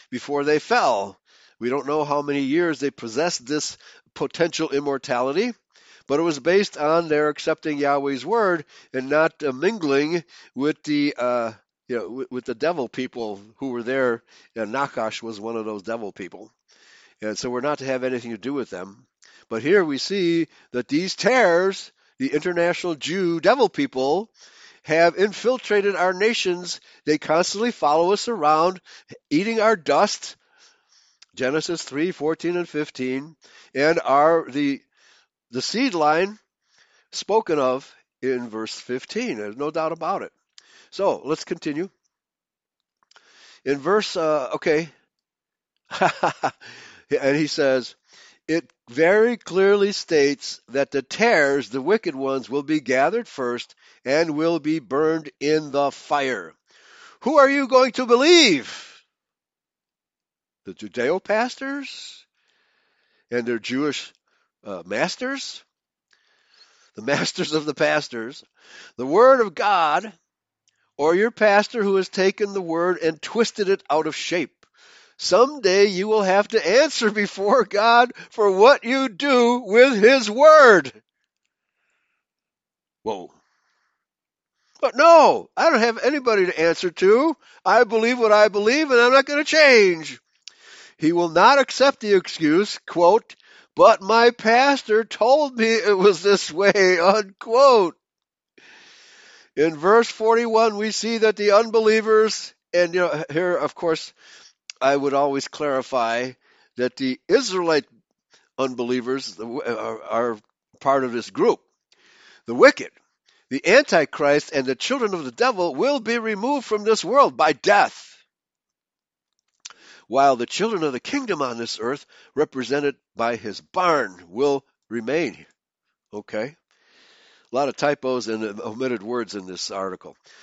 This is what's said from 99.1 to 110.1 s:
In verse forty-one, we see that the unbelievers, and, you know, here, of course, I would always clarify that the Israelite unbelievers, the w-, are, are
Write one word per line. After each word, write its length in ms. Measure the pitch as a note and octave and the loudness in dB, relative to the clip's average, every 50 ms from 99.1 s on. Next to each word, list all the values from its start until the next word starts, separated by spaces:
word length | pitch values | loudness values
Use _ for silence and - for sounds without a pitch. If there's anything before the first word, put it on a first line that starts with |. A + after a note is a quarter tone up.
| _ - - - - - _ _ _ | _ -20 -20 -20 -20 -20 _ _ _
In 200 | C3+ D3+ E3 D#3+ | 0 0 0 0
verse 320 | D3 D#3 F#3+ G#3+ A#3 A#3 - | 0 2 4 4 4 4 2
forty-one, 680 | - - A3 A3 A3+ A#3 A#3+ A3+ A3 A3 A3+ A3+ G#3 | -2 -2 0 2 2 2 2 2 2 2 2 2 0
we 140 | G3+ G#3+ A3 | -2 -4 -6
see 280 | G3+ - - A3+ A#3 A3+ | -4 -4 -4 -4 -2 0
that 180 | G#3+ A3 G3+ | 0 0 0
the 160 | G3+ G#3 G#3 | 0 2 4
unbelievers, 1000 | G3 G#3 A#3 A3+ G#3+ A3+ A3 G#3+ A3 A3 G#3 A3 A3 A3 A3 G#3+ - - - - - _ _ _ | 4 4 4 2 0 0 2 4 2 2 2 2 2 2 2 2 -2 -6 -12 -16 -20 _ _ _
and, 200 | - F3 F3 E3+ | 0 0 0 0
you 80 | E3+ F#3 | 0 0
know, 240 | F3+ E3 D3 D3+ D#3+ - | -2 -2 -2 -4 -6 -6
here, 260 | C#3+ D#3+ F#3 F3+ F3 | -4 -4 -2 -2 -2
of 200 | C3+ D3 C#3+ - | -2 -4 -6 -6
course, 360 | - F3+ E3 D#3+ - - - - _ _ - - - - _ _ _ _ - - - | -4 -4 -4 -4 -4 -6 -12 -20 _ _ -20 -20 -20 -20 _ _ _ _ -20 -8 -2
I 160 | B2+ C3+ C#3 | 0 0 0
would 180 | C#3+ C3+ C#3+ C3+ | 0 0 -2 0
always 320 | C#3 C#3+ C#3+ C#3 C#3 - | 0 0 0 -2 -4 -8
clarify 840 | - - - D3+ D3 C3+ C3+ B2 - C#3 B2+ A2+ A2+ A#2 A#2+ B2+ C3 B2 _ _ _ _ _ _ _ _ | -8 -10 -8 -6 -4 -4 -4 -4 -4 -4 -2 -2 -2 -2 -4 -6 -8 -10 _ _ _ _ _ _ _ _
that 200 | - B2+ B2 - | -6 -4 -4 -4
the 240 | - C3+ C3 B2+ - _ - | -4 -4 -4 -4 -6 _ 0
Israelite 580 | F3+ C#4 B3+ G#3+ F#3 F#3+ F3 E3 D#3+ D3 - _ A#2 _ _ _ _ _ _ _ _ _ _ _ _ - | 0 0 0 -2 -4 -4 -2 0 0 0 -2 _ _ _ _ _ _ _ _ _ _ _ _ _ _ -6
unbelievers, 800 | C3+ C3 B2+ A#2+ A#2+ A#2+ B2+ B2+ A2+ B2 C3 C3+ B2+ - F#2+ | -6 -4 -4 -6 -4 -4 -4 -4 -4 -4 -6 -6 -8 -12 -14
the 80 | E2+ A2 | -14 -14
w-, 180 | A#2 A#2 D3 | -12 -10 -8
are, 400 | - A#2 A#2+ G#2+ A2 A2+ A2 A2 | -8 -8 -8 -8 -8 -10 -10 -12
are 360 | - - | -10 -6